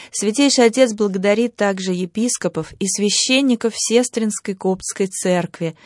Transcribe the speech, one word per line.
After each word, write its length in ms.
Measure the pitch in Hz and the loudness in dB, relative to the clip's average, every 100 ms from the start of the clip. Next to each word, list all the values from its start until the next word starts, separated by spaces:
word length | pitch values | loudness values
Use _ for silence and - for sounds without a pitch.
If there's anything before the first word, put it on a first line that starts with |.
| - | -12
Святейший 560 | - 202 214 277 262 233 | -4 -2 2 4 6 4
Отец 260 | 220 262 | 6 2
благодарит 640 | 214 208 190 196 208 240 - | 2 -2 0 0 2 0 0
также 380 | 202 190 185 | -2 0 -4
епископов 800 | 180 180 - 240 - 180 170 160 - | -4 -4 -2 -2 -2 -4 -4 -8 -6
и 80 | 196 | -6
священников 880 | - 202 - - 262 277 233 226 | -2 0 0 2 2 2 2 0
Сестринской 800 | 214 - 226 247 - 220 208 - | -4 0 2 2 -2 -4 -4 -8
Коптской 520 | 190 190 185 - - 190 | -4 -2 -4 -6 -4 -4
Церкви, 680 | - 190 180 175 - 165 156 | -2 0 0 -2 -6 -8 -8